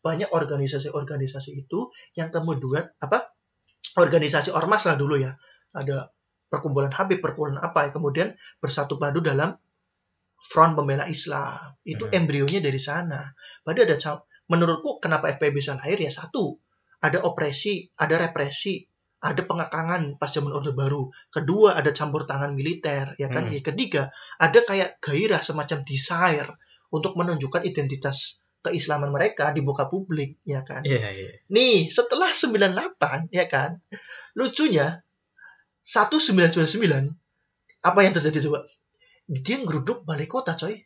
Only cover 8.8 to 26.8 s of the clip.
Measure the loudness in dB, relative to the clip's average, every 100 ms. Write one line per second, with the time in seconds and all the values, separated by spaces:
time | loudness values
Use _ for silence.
8.8 | -4 -2 -2 0 0 0 0 -4 _ _
9.8 | _ _ _ _ _ _ -2 6 6 6
10.8 | 0 -2 -2 -4 -4 -6 -6 -10 -16 _
11.8 | -12 -8 0 2 2 2 2 2 0 -2
12.8 | -4 -4 -4 -8 -10 -16 -20 -12 -4 4
13.8 | 4 4 0 -6 _ _ _ 2 4 2
14.8 | -2 -4 -2 0 0 0 0 0 -4 -6
15.8 | -4 -2 -2 -6 -8 -4 -4 -6 _ _
16.8 | _ _ 0 2 0 -2 -2 -2 -2 -4
17.8 | -6 -4 0 2 0 -2 -4 -4 -6 -6
18.8 | _ _ _ _ -4 -4 -2 -4 -4 -4
19.8 | -2 -2 -2 -4 -4 -2 -2 -4 -4 -2
20.8 | 0 -2 -4 -10 _ -4 0 6 6 8
21.8 | 2 0 -2 -2 -4 -4 -2 -2 -4 -2
22.8 | -2 -2 -4 -6 -4 -2 -2 -4 -6 -4
23.8 | -2 -2 -2 -10 -18 0 6 6 6 0
24.8 | -2 -4 -4 0 2 0 0 -6 -4 -6
25.8 | -4 -2 -2 2 2 2 -2 -12 _ _